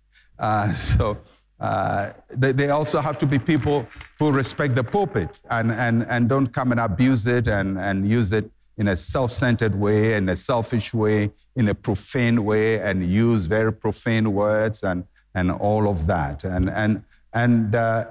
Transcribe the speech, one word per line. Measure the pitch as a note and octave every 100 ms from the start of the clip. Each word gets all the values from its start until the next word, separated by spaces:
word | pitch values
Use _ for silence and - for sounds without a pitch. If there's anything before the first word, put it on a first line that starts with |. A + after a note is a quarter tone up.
| _ _ _ -
Uh, | A2 G#2+ G#2
<laughs> |
so, | E2 - - A2+ G#2+ - _ _ _
uh, | G#2+ G2+ G2+ G2+ G2+ - _
they, | B2+ C3+
they | C3 C#3+
also | D3 D3+ D#3+
have | C#3+ C#3+
to | C#3+
be | C#3
people | A#2 D#3 C#3 C#3+ A2+ - - _
who | D3+
respect | C#3 C3 - C#3+
the | B2+
pulpit | A#2+ G3+ F#3+ - E2 - -
and, | A#2 A2+
and, | A2+ A#2+ A#2 A#2
and | A#2+ A#2
don't | C3+ C3
come | - B2+
and | A#2
abuse | A#2 F2 B2+ B2+ A2
it | B2 A#2
and, | G#2 G2 F#2+
and | G2 G2 G2+
use | A#2 G#2
it | G#2+ - - _ -
in | G2+
a | F2+
self-centered | - D3 B2 - B2+ A#2 A2
way, | G2 G#2 G#2+ A2
in | G#2+ F#2
a | F2
selfish | - A#2+ A#2 A#2+ -
way, | A#2 G#2+ G#2+ G#2 - _ C3
in | G#2+
a |
profane | F#2+ - G2+ - C#3 A#2+ A#2
way, | G2+ G#2+ A2 A2
and | G2 F#2+
use | F2+ G2+ A#2 A2+ E2
very | G#2+ A2
profane | A2 A2 G2+ A#2+ A2+ A2
words | G2 G#2 G#2+ A2 G#2+
and, | G2 F2+ F2+ _ _
and | F#2 F2+
all | - G2+ G#2+ G#2
of | F#2 D#2+
that. | F2+ C#2+ C#2+
And, | F#2 F2+ F#2
and, | - G#2+ G#2+ - _ _
and, | A#2 A#2+ A#2 G#2+
uh, | A#2 A2+ A2+ -